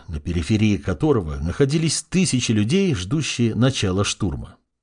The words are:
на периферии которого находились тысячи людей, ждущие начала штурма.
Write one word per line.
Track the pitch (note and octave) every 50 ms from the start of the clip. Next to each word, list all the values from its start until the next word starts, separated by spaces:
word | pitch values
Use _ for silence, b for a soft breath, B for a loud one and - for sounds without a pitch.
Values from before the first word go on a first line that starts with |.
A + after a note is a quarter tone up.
| - -
на | E2 D2+
периферии | - F2 E2 F2 D#2 - A2+ G2+ A2 G#2+ G2+
которого | F2+ - G2 F2+ - D3+ D#3 C#3 A2 E2+ D2+ C#2+
находились | C#2 D2+ E2+ - - C#3+ C3+ D3+ E3 D#3+ D#3 - - -
тысячи | _ - F#3 F3+ - C3 B2 - - A2
людей, | G#2 G2+ A2 E3+ G3 G3 F3+ B2+
ждущие | F2 F2+ G2 C#3+ D#3+ C3+ - - - A#2+ A2 -
начала | G#2 B2 C3+ B2+ - - F#2 F2+ G2+ G2+
штурма. | - - - A2 F2 C#2+ A#1 - - - _ _ _ _ _